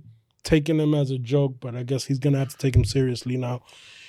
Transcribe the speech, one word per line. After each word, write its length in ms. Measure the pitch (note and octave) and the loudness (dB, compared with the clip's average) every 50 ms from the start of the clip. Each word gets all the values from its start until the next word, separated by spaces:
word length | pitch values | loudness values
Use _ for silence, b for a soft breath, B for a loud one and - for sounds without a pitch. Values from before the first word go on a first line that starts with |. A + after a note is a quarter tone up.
| - - - _ _ _ _ _ - | -10 -18 -20 _ _ _ _ _ -2
taking 380 | - E3 D#3 D3 D#3+ D#3+ D#3 | 2 2 2 4 2 0 2
him 140 | D3+ D3+ D3+ | 2 2 2
as 160 | D3 C#3 B2+ | 2 2 0
a 80 | C3+ B2+ | -2 -4
joke, 380 | A#2+ A#2 C#3 C#3+ C#3+ C3 B2+ B2 | -4 0 0 2 2 0 -2 -6
but 140 | - B2+ A#2 | -12 -10 -8
I 60 | B2 B2 | -8 -6
guess 220 | B2 C#3 B2 - | -4 -4 -4 -2
he's 120 | - C#3 B2+ | -2 -2 0
gonna 200 | C3+ D3 C#3+ C3+ | 2 2 2 2
have 100 | C#3 C3+ | 0 -2
to 80 | - | -4
take 180 | - - C3+ B2 | -4 -2 2 4
him 100 | - A#2+ | 4 2
seriously 500 | G#2 - C#3 C3 B2+ B2 A2+ - B2+ B2+ | 2 2 0 0 0 -2 -4 -4 -6 -4
now. 260 | B2+ B2 B2 B2+ B2 - B B B B B B B B | -4 -4 -6 -6 -8 -10 B B B B B B B B